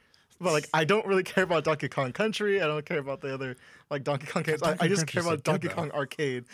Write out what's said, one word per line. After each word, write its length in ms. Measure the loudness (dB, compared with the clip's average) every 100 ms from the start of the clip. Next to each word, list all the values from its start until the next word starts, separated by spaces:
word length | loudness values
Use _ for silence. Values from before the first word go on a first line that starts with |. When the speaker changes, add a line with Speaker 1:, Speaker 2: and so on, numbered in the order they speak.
| _ _ _ -4
Speaker 1:
But, 120 | 0
like, 160 | 0 2
I 100 | 0
don't 220 | 2 2 2
really 160 | 0
care 220 | 2 0 2
about 180 | 2
Donkey 240 | 2 0 -2
Kong 240 | -2 -2
Country. 500 | 0 -2 0 0 2
I 60 | 0
don't 180 | -2 -2
care 140 | -4
about 220 | -4 -6
the 120 | -6
other, 220 | -6 -6 -8 -14 -20 _
like, 140 | -4
Donkey 240 | -2 -2 -2
Kong 160 | -2
games. 180 | 0 2
I, 100 | 2
Speaker 2:
Donkey 120 | 2
Speaker 1:
I 40 | 2
just 120 | 2
Speaker 2:
Kong 40 | 2
Speaker 1:
care 160 | 0
Speaker 2:
Country's 20 | 0
Speaker 1:
about 60 |
Speaker 2:
so 40 | 0
good, 60 |
Speaker 1:
Donkey 240 | 2 0 0
Speaker 2:
though. 40 |
Speaker 1:
Kong 180 | -4 -4
Arcade. 520 | -4 -4 -2 -2 -2 -8